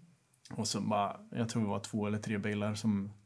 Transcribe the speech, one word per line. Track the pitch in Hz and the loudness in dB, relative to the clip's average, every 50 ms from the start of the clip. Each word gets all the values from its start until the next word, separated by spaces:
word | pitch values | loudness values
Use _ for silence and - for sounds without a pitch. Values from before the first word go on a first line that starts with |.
| - - - _ _ _ - - - - - | -12 -20 -20 _ _ _ -20 -20 -16 -8 -4
Och | - 107 | -4 -2
så | - - 104 | 0 0 0
bara, | 101 107 107 104 101 95 - - - - | 2 2 2 2 2 2 -2 -6 -10 -6
jag | - 123 117 113 | -2 -2 -2 0
tror | - 120 110 | 0 0 0
det | 101 | 2
var | 98 101 | 0 -2
två | - - - 107 104 | -2 -2 -2 0 0
eller | 104 107 | 0 0
tre | 107 - 107 110 | -2 0 -2 -2
bilar | 101 98 104 104 104 101 107 107 | 0 0 0 0 0 0 0 0
som | 107 - 110 104 98 98 104 - - - | 2 2 2 4 2 2 -2 -6 -12 -20